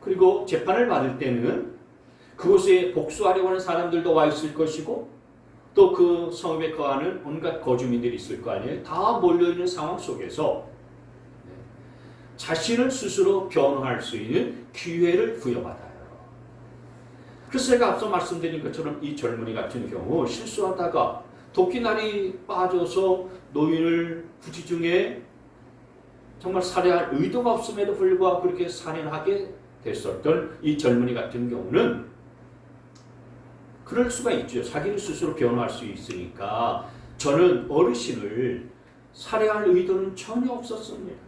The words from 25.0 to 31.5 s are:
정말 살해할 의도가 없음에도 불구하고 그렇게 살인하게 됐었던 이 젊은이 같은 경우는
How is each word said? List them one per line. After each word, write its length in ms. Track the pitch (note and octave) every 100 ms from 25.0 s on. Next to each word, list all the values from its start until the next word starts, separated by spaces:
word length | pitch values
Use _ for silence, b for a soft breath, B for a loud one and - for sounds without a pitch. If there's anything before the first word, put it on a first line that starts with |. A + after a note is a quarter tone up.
| - - - - - - - - - - - - - -
정말 220 | F3+ F#3
살해할 480 | F3+ F#3+ F3+ F3+ -
의도가 400 | C#3 F#3 B3 A#3+
없음에도 420 | A3+ - G#3 G3 -
불구하고 460 | F#3 F3+ F#3 F3
그렇게 240 | F3+ F3 F3
살인하게 840 | - D#3+ D#3+ D#3 D3+ G3 G3+ G3 - - -
됐었던 760 | - G2+ - - D3 D#3+ - -
이 160 | D3+ D3
젊은이 360 | B2+ A#2+ B2
같은 360 | A#2+ - B2
경우는 680 | B2